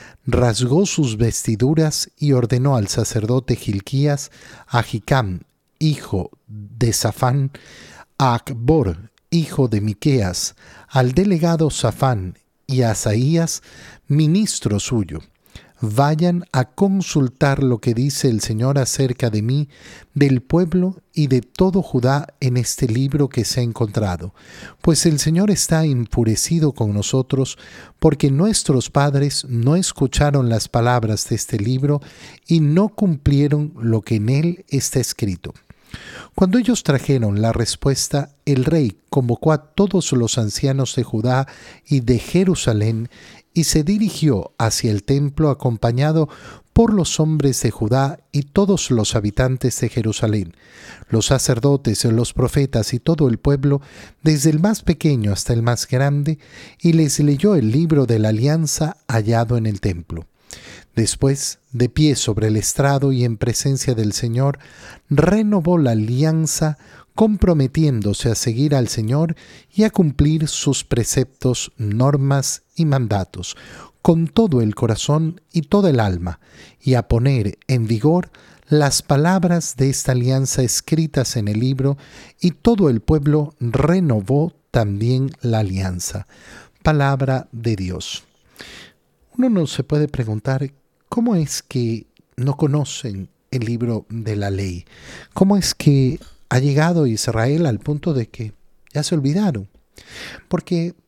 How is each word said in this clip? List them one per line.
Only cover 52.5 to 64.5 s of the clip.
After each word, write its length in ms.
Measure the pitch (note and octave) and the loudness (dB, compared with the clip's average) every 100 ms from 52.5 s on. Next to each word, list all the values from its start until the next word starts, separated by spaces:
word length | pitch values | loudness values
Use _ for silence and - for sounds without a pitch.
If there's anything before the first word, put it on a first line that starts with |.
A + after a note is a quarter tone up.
| - C#3 B2 G#2+ | 0 0 0 -2
y 60 | A#2+ | -2
todo 280 | - E3 C#3 | -2 0 2
el 100 | A2+ | 0
pueblo, 440 | - C#3+ C#3 C#3 - - - - | 0 0 0 -2 -4 -20 -20 -4
desde 260 | D3+ D#3 D#3 | 0 2 2
el 120 | D#3 | 2
más 220 | G3 A3 | 2 0
pequeño 500 | - E3 D#3+ C3+ G#2 | -2 0 0 0 0
hasta 180 | F#2+ - | -2 -2
el 100 | A#2 | 0
más 240 | A#2 A#2+ - | 0 -2 -2
grande, 500 | B2+ C#3 C#3+ C#3+ D3+ - - - - | 0 0 0 -2 -6 -8 -20 -20 -2
y 140 | E3+ | 2
les 260 | E3 D#3 - | 4 2 2
leyó 360 | D3 C#3+ G3+ F#3 | 2 2 2 2
el 140 | A2 | 2
libro 360 | B2+ E3+ D3+ B2 | 2 2 2 2
de 140 | A2+ | 2
la 100 | G#2+ | 2
alianza 640 | G#2+ C3+ D#3+ D#3 - D#3 - - | 2 0 0 -2 -2 -4 -6 -4
hallado 480 | A2+ G#2+ A#2 A#2 B2 | -2 2 0 2 0
en 80 | A2 | -2
el 160 | G#2 | -2
templo. 440 | G#2 E2+ E2 E2 - _ - - - - - | -4 -4 -8 -12 -12 _ -20 -20 -20 -20 -8
Después, 640 | - G#2+ - C3+ C#3 - - _ | -2 -2 0 0 0 -4 -10 _
de 160 | A#2+ A#2+ | -2 -2
pie 300 | - D3+ C3 | 2 2 2
sobre 300 | - G#2+ G#2+ | -2 0 0
el 100 | G#2+ | 0
estrado 560 | - - C#3 C#3 C#3 | -2 0 2 2 2
y 100 | C3 | 0
en 140 | A#2+ A2+ | 0 -2
presencia 580 | A#2+ A2 C#3 C3+ - A#2 | -4 -2 -2 -2 -2 -2
del 160 | G#2 | -2
Señor, 480 | - A#2+ A#2 C#3 | -2 -4 -2 -2